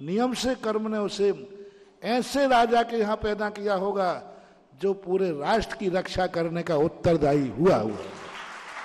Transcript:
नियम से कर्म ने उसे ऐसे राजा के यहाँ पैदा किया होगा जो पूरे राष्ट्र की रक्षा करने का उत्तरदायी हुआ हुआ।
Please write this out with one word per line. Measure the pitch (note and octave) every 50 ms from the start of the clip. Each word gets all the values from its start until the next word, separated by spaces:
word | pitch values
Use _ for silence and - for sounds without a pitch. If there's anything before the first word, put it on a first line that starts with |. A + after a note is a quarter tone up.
नियम | C#3 D3+ F#3 A3 B3 B3+ A#3
से | - - B3+ B3+
कर्म | B3 - A3 G#3+ G#3+ G#3+
ने | A3 G#3+ G#3+
उसे | G#3 F#3+ G#3 - G3+ G3+ F#3 - - - - - - - - - - - _ - -
ऐसे | G3 A#3 B3+ A3+ - - C#4 C#4+
राजा | C4+ B3+ A#3 A#3 A3+ A#3+ A#3 A#3
के | A#3 A#3
यहाँ | A#3 G#3 G#3 A3
पैदा | G#3+ A3 G#3+ G#3 G#3 G#3+ G#3
किया | G#3 G3+ G3+ G#3 G3+
होगा | F#3 F#3+ G3+ G3 G3+ F#3+ F3+ D#3 C3 - - - - - - - _ _ _ -
जो | C3 F#3 G3 F#3+
पूरे | G3 - F3 F#3 F#3 F#3+ F3+ D#3
राष्ट्र | C#3+ C#3+ E3+ G#3+ A3+ E3+ - -
की | - G#3 F#3
रक्षा | E3+ F#3 F3+ - - F#3 F#3 F3+
करने | - E3+ E3 E3+ E3 E3+ E3+
का | - E3
उत्तरदायी | C#3+ D3+ E3 - - - F3 E3+ D#3 D3 C#3+ C#3+ D3 C#3 B2
हुआ | G2+ A2 E3 F#3+ D#3
हुआ। | A#2 G#2+ A2 G#2 F#2+ - - - - - - - - - - - - - - - - -